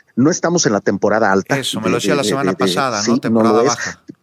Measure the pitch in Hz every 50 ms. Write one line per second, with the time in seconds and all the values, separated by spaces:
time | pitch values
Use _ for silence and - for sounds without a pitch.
0 | - _ - - 123 151 175 - - 165 170 175 - 143 110 101 - - 104 95
1 | - 104 101 110 113 101 95 98 92 - - 135 127 - - 107 110 110 - -
2 | - - - 143 135 - - - - - 190 175 - 98 170 - 139 135 117 104
3 | 104 113 117 127 - 120 113 113 110 113 110 110 117 135 117 - - - - -
4 | _ - - _